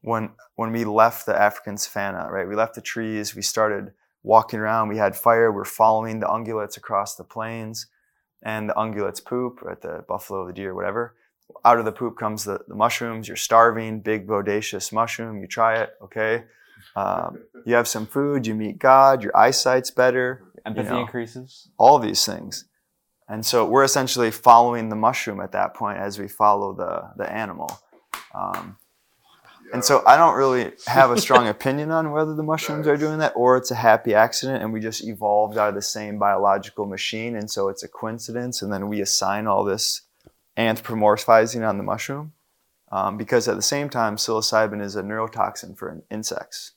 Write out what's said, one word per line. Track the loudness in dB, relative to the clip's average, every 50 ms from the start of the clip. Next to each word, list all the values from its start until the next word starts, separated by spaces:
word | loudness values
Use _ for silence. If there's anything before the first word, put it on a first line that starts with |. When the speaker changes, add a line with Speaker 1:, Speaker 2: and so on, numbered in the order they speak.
Speaker 1:
when, | -2 -2 -2 -2 -2 -6 -10 _ _ _ _
when | -6 -6 -4
we | -2 -2 -2
left | 0 4 6 6 6 4 0 -4
the | -2 2 4
African | 4 2 2 -2 -14 -12 -10 -8
savanna, | -10 -8 -6 -6 -6 -6 -6 -8 -8 -6
right? | -6 -6 -6
We | -4 -2
left | -2 -2 -2 -4
the | -14
trees, | -14 -10 -8 -8 -6 -6 -6 -6 -8 -8 -10
we | -8
started | -8 -6 0 0 0 0 0 -4 -6 -10 _ _ _ _ _ _
walking | _ 4 4 4 4 2 -6 -4
around, | -2 0 0 0 0 -2
we | 0 0
had | 0 0 0
fire, | 2 2 4 4 6 4 2
we're | 2 -2 -8
following | -10 0 4 4 4 4 2 -2 -6 -6 -4
the | -4
ungulates | -2 -4 -4 -4 -6 -6 -6 -6 -8 -10
across | -16 -10 -4 -2 -2 -2 -4 -10
the | -16 -18
plains, | _ -12 -10 -10 -8 -8 -10 -12 -12 -12 -14 -16 _ _ _ _ _ _ _ _ _ _ _
and | _ -8 -6 -6 -4 -4
the | -2
ungulates | -2 -2 -4 -4 -4 -6 -6 -6 -10 _
poop, | -8 -6 -6 -6 -6 -10 -12
right? | -14 -14 -14 -12
The | -12 -12 -12 -12 -8
buffalo, | -8 -8 -8 -8 -8 -8 -8 -8
the | -10
deer, | -10 -10 -10 -10 -8
whatever. | -6 -6 -6 -4 -6 -8 -8 _ _ _ _ _ _ _ _ -20 2 _
Out | 4 4 6
of | 2
the | -4
poop | -4 -4 -8 -8 -8 -6
comes | -8 -8 -6 -6 -8
the, | -8 -8 -8 -10 -12
the | -2
mushrooms. | 0 0 0 0 -4 -8 -8 -10 -10 -12
You're | -12 -10 -10
starving, | -4 4 6 6 6 6 4 0 -6 -8 -8 -8
big | -4 -4 -4 -4 -2 -4
bodacious | -4 -2 -2 -2 -2 -2 -4 -6 -8 -8 -10 -4
mushroom. | -2 -2 -2 -2 -4 -8 -8 -10 -10 -12
You | -12
try | -10 -2 0 2 2 2 0
it, | -2 -4 -8 _
okay? | -20 -12 -6 -4 -2 -2 -2 -4 -4 _ _ _ _ _ _ _ -20 _ _
Um, | -4 -4 -2 -2 -4 -6 -8 -10 -14 -20 _ _ -14 -2
you | 2 2
have | 2 2 2
some | -4 -6 -8
food, | -4 -4 -2 -2 0 -2 -2 -2
you | -2 -4
meet | -4 -4 -6 -6 2
God, | 6 8 8 10 8 8 6 4
your | 0 0 4
eyesight's | 6 6 6 4 2 0 2 2 0 0 -2
better. | _ 2 2 2 2 0 -2 -4 -6 -10 -14 _ _ -18 _
Speaker 2:
Empathy | -10 -6 -6 -6 -4
Speaker 1:
you | -4
know, | -6
Speaker 2:
increases. | -6 -6 -8 -10 -10 -10 -12 -16 -18 -18 -20 -20 -20 _ _ _
Speaker 1:
all | 6 8 8 6
these | 4 0 0 0 -2
things. | -2 -4 -10 -12 -12 -14 -14 -16 _ _ _ _ _ _ _ _ _ _ _ _ _
And | -12 -8 -6
so | 0 2 2 2
we're | 4 6 4 4
essentially | 4 4 0 -2 -2 -2 0 0 -2
following | -2 2 6 8 8 10 8 6 0 -4 -4 -6
the | -4
mushroom | 0 2 2 0 0 -6 -8 -8 -8
at | -10 -6
that | -2 -2 -2 -2 -4
point | -6 -6 -6 -6 -6
as | -6 -8 -8 -8
we | -12 -12
follow | -2 2 4 4 4 4 0 -6
the, | -6 -6 -6 -6 -6 -8 -8 -10 -10 -8
the | -8 -6
animal. | -6 -6 -8 -8 -8 -10 -10 -10 -12 -14 _ _ _ _ _ _ -16 -16 -16 _ -10
Um, | -8 -8 -6 -6 -8 -10 -14 -18 _ _ _ _ _ _ _ _ _ _ _ _ _ _ -20 _ _ _ -8
and | -6
Speaker 3:
Yeah. | -4
Speaker 1:
so | 2 4 4 6 8
I | 8 8
don't | 8 8 4 4
really | 4 2 2 2 0 -2 -4 -8 _ -6
have | 0 6 6 6 6
a | 6 2
strong | 2 4 4 4 4 4
Speaker 3:
<laughs> | -2
Speaker 1:
opinion | -2 -2 -2 -2 -2 -4 -2
on | -2 -2 -2 -2
whether | -2 -2 -2 -2 -2
the | -6
mushrooms | -2 -2 -4 -4 -4 -6 -6 -2 2
are | 2 2
Speaker 3:
Nice. | 2
Speaker 1:
doing | 2 -2 0 0
that | 0 0 0
or | 2 4 4 4 4
it's | 2 -2
a | -4
happy | 2 4 4 4 4 4 2 4
accident | 4 4 4 2 -6 -4 -4 -4 -4
and | -4 -4
we | -6 -6
just | -6 -8 -8 -8 -10
evolved | -10 -10 -4 -2 0 2 2 0 0 0 0
out | 0 0
of | -2
the | -4
same | -6 -6 -8 -8 -8 -8 -4 0
biological | 0 2 2 2 2 2 2 2 -2 -8 _ -8 -8
machine. | -8 -6 -8 -8 -6 -6 -6 -6 -6 -6
And | -8 -8 -8
so | -4 -4 -4 -4
it's | -4 -6
a | -14 -16
coincidence. | _ -10 -10 -10 -10 -10 -12 -10 -8 -8 -8 -6 -8 -8
And | -6 -6
then | -6 -6 -6 -6
we | -4 -4
assign | -4 -2 -2 -2 -2 -2 -2 -2 -2
all | 0 0 0 0
this | 0 -2 -4 -4 -6 -6 -8 _ _ _ _ _ -20 _ _ _ _ _
anthropomorphizing | -2 0 0 0 -2 -6 -8 -4 2 4 4 4 4 4 6 6 6 6 4 -2 -2 -2 -2
on | -2 -2
the | -4
mushroom. | -6 -6 -6 -6 -8 -10 -10 -10 -14 _ _ _ _ _ _ _ _ _ _ _ _
Um, | -6 -4 -4 -4 -4 -6
because | -4 2 2 2 2 2
at | -2
the | 0
same | -2 -2 -2 -2 -6 -4
time, | -2 -2 -2 -2 -2
psilocybin | -4 -4 -2 -2 -2 -2 2 2 2 2 2 -2 -6
is | -8 -6 -6
a | -8
neurotoxin | -6 -6 -6 -6 -6 -6 -4 -4 -4 -4 -4 -10 -16 -18 -16
for | -12 -12 -12
in-, | -12 -14 -14 _
insects. | -10 -10 -8 -8 -8 -10 -12 _ -16 -16 -16 -18 _